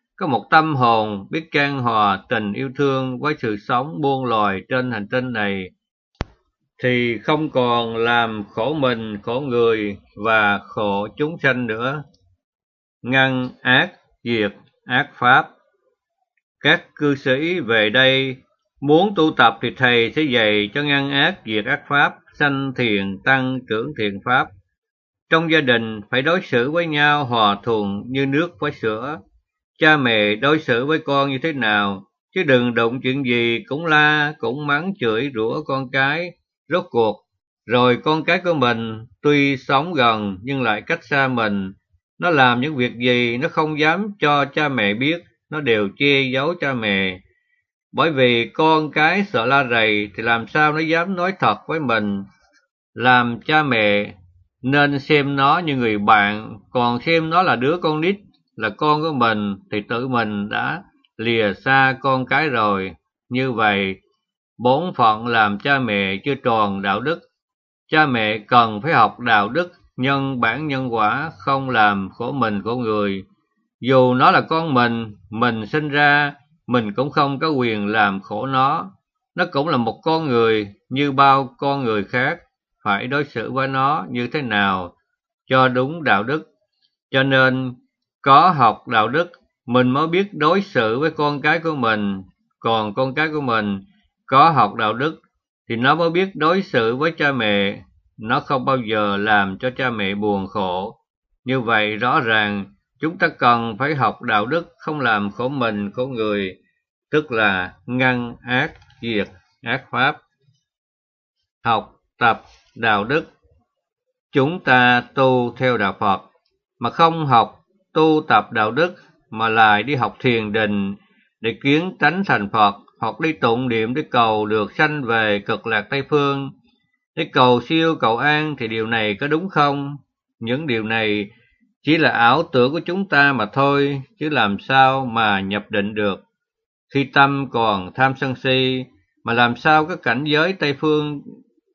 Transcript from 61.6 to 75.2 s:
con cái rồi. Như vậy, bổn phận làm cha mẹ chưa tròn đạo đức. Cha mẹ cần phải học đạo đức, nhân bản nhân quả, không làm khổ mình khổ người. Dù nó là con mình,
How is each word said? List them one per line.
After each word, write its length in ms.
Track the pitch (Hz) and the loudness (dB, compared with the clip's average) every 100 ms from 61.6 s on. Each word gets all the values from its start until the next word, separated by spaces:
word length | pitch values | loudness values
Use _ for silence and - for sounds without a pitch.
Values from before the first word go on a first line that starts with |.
| 135 135 131 127 | 0 2 2 0
con 240 | 135 131 123 | -2 -2 0
cái 240 | 135 156 | 0 0
rồi. 460 | 117 107 98 95 - _ _ - | 0 0 0 -4 -10 _ _ -8
Như 220 | 123 131 | -4 -2
vậy, 440 | 113 107 101 98 92 _ _ _ _ _ - | 0 0 2 -2 -6 _ _ _ _ _ -4
bổn 360 | 120 135 180 | 0 0 0
phận 340 | 147 113 107 120 | 2 2 2 0
làm 320 | 117 107 101 | 2 2 0
cha 200 | 143 139 | -2 0
mẹ 380 | 120 101 98 95 143 | 0 -2 -2 -4 -4
chưa 100 | 135 | -4
tròn 460 | 127 113 104 98 | 0 0 0 -2
đạo 180 | 98 101 | -2 -2
đức. 200 | 131 160 _ _ _ _ _ _ - | -4 -6 _ _ _ _ _ _ -2
Cha 140 | 156 151 | 2 2
mẹ 320 | 120 107 110 | 2 0 -2
cần 440 | 104 123 113 107 | 2 4 4 0
phải 120 | 135 | 0
học 260 | 143 107 101 | 2 2 0
đạo 300 | 120 107 101 | 0 2 2
đức, 220 | 135 175 _ _ - | -2 -6 _ _ -4
nhân 440 | 131 139 135 127 | -2 0 -2 -2
bản 260 | 117 123 156 | -2 -2 -4
nhân 260 | 135 131 | -4 -4
quả, 380 | 117 107 123 160 - | 0 0 0 -6 -8
không 320 | - 139 131 | -4 -2 0
làm 400 | 120 107 101 95 | 2 2 2 -4
khổ 220 | - 120 | -8 -6
mình 300 | 139 113 104 | -2 -2 -2
khổ 120 | 95 123 | -4 -4
người. 500 | 117 107 101 95 92 _ _ _ _ - | -2 -2 -2 -6 -12 _ _ _ _ -8
Dù 320 | 117 131 127 | 2 4 6
nó 180 | 123 160 | 6 4
là 100 | 170 | 4
con 320 | 120 160 165 | 2 -2 0
mình, 420 | 127 120 117 110 104 | 2 2 0 -8 -14